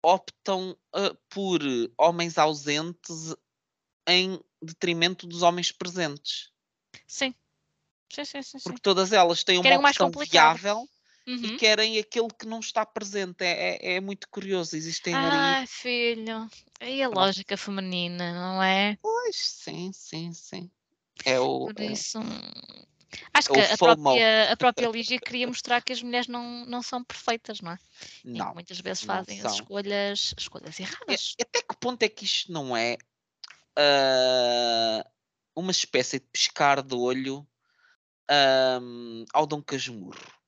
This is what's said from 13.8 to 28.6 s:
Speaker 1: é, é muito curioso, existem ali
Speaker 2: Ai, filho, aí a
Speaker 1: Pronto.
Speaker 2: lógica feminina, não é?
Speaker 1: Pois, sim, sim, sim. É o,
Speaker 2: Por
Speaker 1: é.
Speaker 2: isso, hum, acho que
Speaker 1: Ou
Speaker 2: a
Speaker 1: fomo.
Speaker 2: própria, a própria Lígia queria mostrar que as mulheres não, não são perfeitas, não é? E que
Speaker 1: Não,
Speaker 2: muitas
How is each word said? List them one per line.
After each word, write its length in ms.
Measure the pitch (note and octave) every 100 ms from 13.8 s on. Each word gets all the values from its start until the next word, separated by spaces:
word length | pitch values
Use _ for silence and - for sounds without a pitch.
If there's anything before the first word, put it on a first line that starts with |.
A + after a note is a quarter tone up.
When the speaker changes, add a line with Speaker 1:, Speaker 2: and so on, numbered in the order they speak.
| -
Speaker 1:
é, 20 | F3+
é 40 |
muito 280 | G3 G3 -
curioso, 480 | - G3 F#3 E3 D#3
existem 500 | D#3+ E3+ F#3 F3 F3
ali 320 | C#4+ C#4 C4+
Speaker 2:
Ai, 80 | B3+
filho, 840 | - B3 A#3+ A#3 A3+ A3 A3 A3+ - _ -
aí 220 | A#3+ C4+
a 60 | C4
Speaker 1:
Pronto. 120 | F#3+
Speaker 2:
lógica 360 | F#3+ F#3+ - G3
feminina, 760 | - G3 F#3 F3+ F3 F3 F3
não 300 | F3 F3+ F#3+
é? 360 | F#3+ F#3+ G3+ G#3
Speaker 1:
Pois, 360 | G#4+ A4+ B4 -
sim, 560 | - - - D#3 F3+
sim, 400 | F#3+ - D#3 E3+
sim. 380 | E3 - - F3 _ _ _ _ -
É 160 | C3+ C3
o, 320 | C3 C3 C3
Speaker 2:
Por 60 | G#3
Speaker 1:
é. 140 | G#3+
Speaker 2:
isso, 260 | G#3 - A3
hum, 680 | A3+ - - - - - - _ _ - -
acho 180 | - -
que 80 | -
Speaker 1:
Ou 40 |
Speaker 2:
a 160 | G#3 A3
Speaker 1:
fomo. 380 | F3 G#3 - B3
Speaker 2:
própria, 340 | A3+ A3 G#3+
a 40 | A3+
própria 320 | B3 A#3+ A#3+
Lígia 320 | A3+ A3+ B3
queria 260 | - A#3+ B3
mostrar 340 | B3 - A#3+
que 100 | -
as 100 | B3
mulheres 240 | A#3+ A#3+ B3
não, 360 | A#3+ A#3+ A#3+ A#3+
não 160 | A#3+
são 220 | A#3 B3
perfeitas, 560 | B3 - - A3+ - G#3+
não 120 | E3+
é? 60 | F3+ _ _ - - B3+
E 80 | A#3
que 40 | -
Speaker 1:
Não, 60 |
Speaker 2:
muitas 260 | E3+